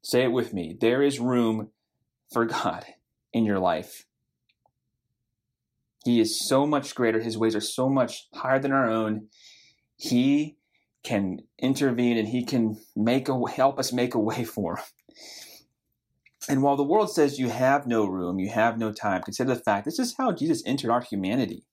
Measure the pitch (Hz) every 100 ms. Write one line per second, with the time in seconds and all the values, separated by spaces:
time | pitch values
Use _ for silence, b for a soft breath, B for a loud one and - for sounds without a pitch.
0 | - 123 127 123 110 98 80 - 113 127
1 | 143 131 120 123 113 110 104 _ _ _
2 | _ _ _ 117 113 - - - - -
3 | _ _ _ 117 107 98 90 82 - -
4 | - _ _ _ _ _ _ _ _ _
5 | _ _ _ _ _ _ _ _ _ _
6 | 123 120 107 - - 135 147 147 139 -
7 | 117 110 117 107 113 110 104 - 131 135
8 | 120 - - - 131 135 139 135 120 110
9 | 110 107 - b b b b b b _
10 | - 123 135 143 151 - _ _ _ _
11 | - 107 95 90 - _ 127 135 139 120
12 | 120 117 110 123 120 127 113 110 - -
13 | 110 131 131 131 117 - 135 135 120 123
14 | 123 123 107 110 113 - 90 85 - _
15 | _ B B B B B _ _ _ _
16 | _ _ _ _ - 135 139 143 143 202
17 | 208 - 143 131 123 113 131 139 131 113
18 | 101 92 87 95 98 104 113 113 110 104
19 | 107 92 90 - 135 123 - 101 123 -
20 | 247 - 262 175 156 165 - 180 113 120
21 | - 98 95 123 127 - _